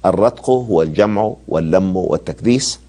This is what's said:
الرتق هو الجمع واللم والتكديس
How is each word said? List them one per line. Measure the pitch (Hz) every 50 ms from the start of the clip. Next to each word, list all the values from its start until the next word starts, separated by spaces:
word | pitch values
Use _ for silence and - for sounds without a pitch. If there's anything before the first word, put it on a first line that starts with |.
| -
الرتق | - 87 90 104 123 - - - -
هو | 127 127 123 113 98 82
الجمع | 80 78 76 - - 107 107 101 107 107 - - -
واللم | - - 80 82 80 82 92 95 95 92
والتكديس | 92 90 - - 80 - - 80 - - 113 120 135 - - - - _